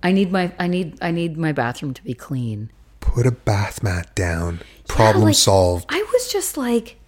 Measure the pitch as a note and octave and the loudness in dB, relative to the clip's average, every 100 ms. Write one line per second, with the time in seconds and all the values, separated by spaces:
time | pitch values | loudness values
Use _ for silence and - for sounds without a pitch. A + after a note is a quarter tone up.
0 | F3+ F#3+ G3 F#3 F3+ - F3 F3+ E3 - | 2 2 2 0 -2 -2 -2 -2 -4 -6
1 | F3 E3+ E3+ D#3 D#3+ C#3+ A#2 B2 D3 B2+ | -4 -2 -4 -2 -2 -2 -4 -4 -8 -8
2 | - A#2+ - C3 A#2+ G#2+ A2 - - _ | -10 -10 -6 -6 -4 -6 -10 -16 -20 _
3 | - - B2 A#2 - G2+ G2+ - G2+ F2+ | -2 2 2 0 -2 0 -2 -2 -4 -4
4 | E2+ - F2+ E2 E2+ E2+ - - - - | -4 -2 -2 -2 -4 -6 -12 -20 -6 4
5 | A2 G#2 G#2+ F#2+ - G2 F2+ F2+ - D#4+ | 6 6 4 4 4 4 4 2 -2 -6
6 | G#4+ B4 B4 G4+ F4+ - B3 A#3 A#3 - | 0 -2 0 -4 -4 -4 -2 -2 -2 -20